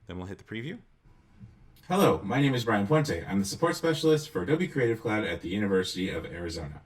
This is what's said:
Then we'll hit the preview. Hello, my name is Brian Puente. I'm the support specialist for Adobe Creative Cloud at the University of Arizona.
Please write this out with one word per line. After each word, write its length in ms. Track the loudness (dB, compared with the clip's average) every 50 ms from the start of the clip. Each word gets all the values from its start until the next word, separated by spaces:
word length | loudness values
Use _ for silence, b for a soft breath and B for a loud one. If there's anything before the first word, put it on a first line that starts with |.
| _
Then 100 | -12 -12
we'll 100 | -10 -10
hit 100 | -10 -12
the 60 | -14 -14
preview. 360 | _ -10 -10 -10 -10 -12 -12 -16 _ _ _ _ -20 -20 _ _ _ _ -20 -20 -20 -20 -20 -20 -20 -20 -20 -6
Hello, 340 | -2 2 4 6 6 4 4 0
my 160 | -2 0 2
name 140 | 4 4 2
is 120 | 2 0
Brian 200 | 2 2 2 2
Puente. 420 | 4 4 4 4 2 -2 -4 -4
I'm 120 | -2 0 0
the 60 | 0
support 300 | 0 -2 0 0 0 0
specialist 540 | 2 0 0 0 2 4 4 4 4 2 -2
for 140 | -6 -6 -2
Adobe 240 | 0 0 0 0
Creative 340 | -2 -2 0 0 0 0 0
Cloud 220 | -2 -2 -2 0 -2
at 180 | -2 -4 -6
the 80 | -6 -4
University 600 | -2 -2 0 2 2 2 0 0 -2 -4 -4 -4
of 160 | -4 -6 -8
Arizona. 560 | -8 -10 -8 -8 -8 -8 -8 -8 -10 -12 -14 -18